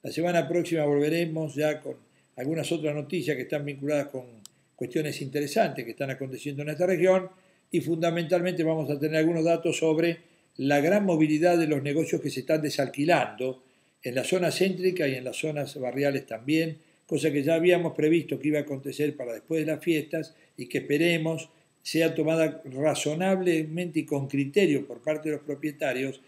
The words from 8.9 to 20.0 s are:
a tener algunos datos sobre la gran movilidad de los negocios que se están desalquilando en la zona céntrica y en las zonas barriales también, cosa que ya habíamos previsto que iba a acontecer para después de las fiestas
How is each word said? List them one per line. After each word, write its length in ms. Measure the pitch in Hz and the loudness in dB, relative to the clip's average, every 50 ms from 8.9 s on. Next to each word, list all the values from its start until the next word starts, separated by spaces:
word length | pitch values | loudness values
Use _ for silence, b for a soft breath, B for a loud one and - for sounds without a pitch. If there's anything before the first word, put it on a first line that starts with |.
a 80 | 147 139 | -2 -2
tener 200 | 147 151 156 156 | -2 0 2 2
algunos 260 | 156 160 170 165 160 | 2 2 2 2 2
datos 320 | 170 170 165 165 175 151 | 2 2 2 2 -2 -2
sobre 560 | - - 160 160 160 165 170 170 165 b b b b b b b | 0 2 2 2 4 2 0 0 -2 b b b b b b b
la 240 | - 135 139 143 143 | -4 0 2 2 4
gran 260 | 143 160 196 208 202 | 4 4 4 4 4
movilidad 500 | 190 170 156 156 151 151 151 165 175 175 | 4 4 4 4 4 4 4 4 6 6
de 100 | 170 165 | 6 4
los 160 | 151 151 139 131 | 2 2 0 0
negocios 380 | 143 143 156 160 160 - 156 | 0 0 0 0 0 -2 -2
que 80 | - 143 | -2 -4
se 120 | - 131 | -4 -4
están 200 | 127 - 156 156 | 0 0 0 0
desalquilando 1000 | 151 147 - - 139 127 - - 143 160 175 147 120 - - - 123 131 127 b b b b b b b b b - | 0 -2 -2 -2 -2 -2 0 -2 2 4 4 4 4 0 -4 -6 -6 -6 -6 b b b b b b b b b -10
en 120 | 131 123 | -4 -4
la 100 | 131 123 | -2 -2
zona 260 | - 180 185 180 160 | 0 0 2 2 2
céntrica 580 | 147 - 185 196 185 175 180 185 165 170 160 139 | 2 2 2 2 2 2 0 0 0 2 0 -2
y 60 | 131 | -2
en 100 | 127 127 | -4 -6
las 120 | 127 117 | -8 -8
zonas 420 | - - 156 151 147 139 135 - 147 | -6 -6 -4 -4 -4 -6 -6 -8 -6
barriales 480 | 127 123 123 135 143 143 135 131 - | -6 -4 -2 0 0 2 0 0 -4
también, 520 | - 113 110 117 135 151 160 165 160 156 b b b b b b | -6 -10 -8 -2 0 2 2 2 0 -4 b b b b b b
cosa 240 | _ 165 143 143 160 | _ -4 0 0 2
que 120 | 139 147 135 | 0 2 2
ya 120 | 147 165 | 2 2
habíamos 400 | 165 165 180 180 175 175 160 139 | 4 6 6 4 4 2 -2 0
previsto 440 | - 151 156 165 170 143 - 147 127 | 2 4 4 4 4 2 0 -6 -2
que 100 | - 151 | 0 0
iba 100 | 151 147 | 0 0
a 40 | 147 | -2
acontecer 540 | 151 139 135 131 139 - - 147 151 147 | -4 -8 -8 -8 -10 -4 -2 -2 -2 -2
para 160 | 147 127 120 113 | -4 -8 -8 -8
después 320 | 107 - _ 160 160 151 | -10 -6 _ -2 -2 0
de 80 | 156 156 | -2 -4
las 100 | 151 - | -4 0
fiestas 520 | 175 165 151 | 0 0 0